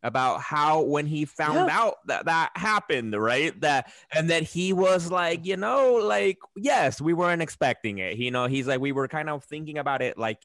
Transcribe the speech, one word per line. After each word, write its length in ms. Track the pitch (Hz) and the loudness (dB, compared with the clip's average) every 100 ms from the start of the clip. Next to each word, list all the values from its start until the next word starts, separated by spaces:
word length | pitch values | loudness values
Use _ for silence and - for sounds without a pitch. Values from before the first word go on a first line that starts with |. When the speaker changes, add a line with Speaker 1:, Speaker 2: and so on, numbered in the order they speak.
Speaker 1:
about 400 | 117 127 127 90 | -4 0 0 -2
how 400 | - 151 151 156 | -2 0 2 2
when 240 | 135 147 147 | 2 0 -2
he 200 | 151 151 | -4 -4
found 440 | - 151 311 370 | -2 0 2 2
Speaker 2:
Yeah. 100 | - | 2
Speaker 1:
out 180 | - - - | 0 -2 -4
that 180 | - - | -4 0
that 260 | 165 160 175 | 0 0 -2
happened, 580 | 214 208 - 135 113 104 | 0 0 0 -2 -2 0
right? 380 | 113 127 160 101 | 0 2 0 0
That, 320 | 151 139 - - - | 0 0 -2 -16 -4
and 180 | 156 165 | -2 2
that 100 | 165 | 0
he 300 | 160 170 185 | 0 -2 0
was 380 | 185 185 185 170 | 2 4 4 0
like, 340 | 180 170 170 180 | -2 0 -2 -4
you 120 | 185 | -4
know, 380 | 214 269 254 240 | 0 2 4 4
like, 440 | 208 208 196 185 - 202 | 2 2 0 -2 -10 -4
"Yes, 440 | 269 254 139 - | 0 2 2 0
we 120 | 156 | 0
weren't 300 | 170 175 170 | 2 2 0
expecting 560 | 156 - 135 113 110 98 | -2 0 0 0 -4 -4
it." 180 | 92 107 | -6 -4
You 140 | 123 | -2
know, 160 | 123 123 | -2 0
he's 200 | 135 127 | 0 0
like, 120 | 131 | -2
"We 120 | 139 | 0
were 160 | 135 135 | -2 -2
kind 220 | 156 151 | -4 -6
of 140 | 147 | -8
thinking 340 | - 151 156 147 | -8 -12 -8 -6
about 240 | 143 135 | -2 -2
it, 160 | 127 - | -2 -2
like, 220 | 110 107 | -4 -6